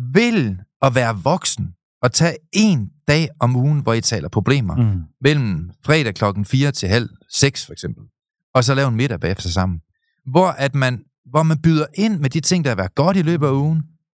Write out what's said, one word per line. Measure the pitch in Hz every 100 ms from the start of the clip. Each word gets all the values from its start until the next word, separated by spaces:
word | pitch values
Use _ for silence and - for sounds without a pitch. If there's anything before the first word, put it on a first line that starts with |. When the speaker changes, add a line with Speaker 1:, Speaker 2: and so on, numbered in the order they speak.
| 123
Speaker 1:
Vælg | 147 240 220 120 92 - _
at | 135 123
være | 117 107
voksen | 85 180 - - 90 - _ _
og | 123
tag | - 165 - -
en | 190 214 156 98 - -
dag | 147 160 -
om | 120 123
ugen, | 135 151
hvor | 139
I | 113
taler | - 107 71
problemer. | - 92 139 101 80
Speaker 2:
Mm. | 113 95 80 _
Speaker 1:
Mellem | 131 147 117 82 87 - -
fredag | 156 120 95
klokken | 104 98 101
fire | 131 143
til | - 92
halv | 120 113 - _
seks, | - 139 - -
for |
eksempel. | 76 - - - _ _ _ _ 131
Og |
så | 120 135
lav | 139
en | 113
middag | 135 92
bagefter | 80 95 90
sammen. | 87 92 85 - _ _ _ -
Hvor | 135 185
at | 151 139 135
man, | 131 120 - _ -
hvor | 143
man | 160 151
byder | 165 160 151
ind | - 220 196
med | 139
de | 160
ting, | - 180 143
der |
har | 101
været | 92 -
godt | 156 196
i |
løbet | 156 170 143
af |
ugen, | 135 151 160 151 _ _